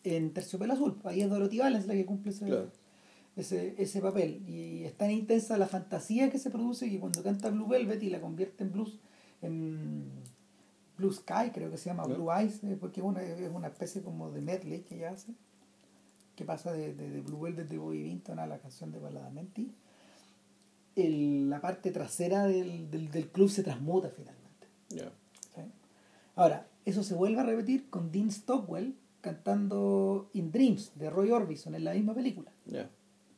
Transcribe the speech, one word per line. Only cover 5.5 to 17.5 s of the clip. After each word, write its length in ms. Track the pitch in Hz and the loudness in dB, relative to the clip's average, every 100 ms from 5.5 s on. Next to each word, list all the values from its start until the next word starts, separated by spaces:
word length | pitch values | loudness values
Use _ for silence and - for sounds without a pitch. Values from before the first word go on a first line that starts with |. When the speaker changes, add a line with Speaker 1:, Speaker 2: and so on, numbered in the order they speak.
| 214 | 2
Speaker 1:
la 120 | 190 | 2
fantasía 600 | 185 - 175 - 226 269 | 0 -4 -6 -2 2 4
que 80 | 269 | 2
se 120 | 254 | -2
produce 400 | 214 240 240 240 | -2 -2 -2 -2
que 80 | 190 | -2
cuando 240 | 185 175 | 2 2
canta 280 | 196 202 220 | 4 0 0
Blue 180 | 208 214 | 0 2
Velvet 340 | 254 208 214 | 2 2 0
y 80 | 196 | -2
la 100 | 175 | -4
convierte 440 | 165 165 190 - | -4 -4 -4 -4
en 80 | 196 | -4
blues, 260 | 185 214 - - - - - | -2 -4 -8 -18 -20 -20 -12
en 640 | 170 160 160 156 151 147 135 135 127 - _ _ _ _ _ - | -6 -4 -4 -6 -6 -6 -8 -12 -16 -20 _ _ _ _ _ -2
Blue 140 | 190 | 0
Sky, 380 | - - 190 240 | 0 -2 0 0
creo 160 | - 160 | -2 -6
que 80 | 160 | -6
se 120 | 175 | -4
llama, 180 | 175 160 | -2 -2
Speaker 2:
Ya. 60 | |
Speaker 1:
Blue 180 | 147 165 | -2 2
Eyes, 320 | 180 214 - | 2 2 0
eh, 120 | 202 190 | -4 -4
porque 200 | 185 190 | -6 -4
es 60 | 190 | -2
una, 160 | 190 | -2
es 300 | 180 170 180 | -4 -6 -6
una 140 | 175 156 | -6 -8
especie 340 | - 180 196 | -8 -8 -6
como 300 | 180 160 160 | -8 -8 -8
de 80 | 147 | -6
medley 400 | 147 185 170 160 | -4 -4 -4 -10
que 160 | - 170 | -10 -10
ella 140 | 165 | -8
hace, 200 | 196 220 233 _ _ _ _ _ - _ _ _ - | -8 -12 -18 _ _ _ _ _ -20 _ _ _ -12
que 80 | |
pasa 280 | 156 156 175 | -8 -6 -4
de, 200 | 165 151 | -4 -6
de, 160 | 143 147 | -8 -8
de 100 | 143 | -8
Blue 180 | 143 151 | -8 -6
Velvet 260 | 165 | -6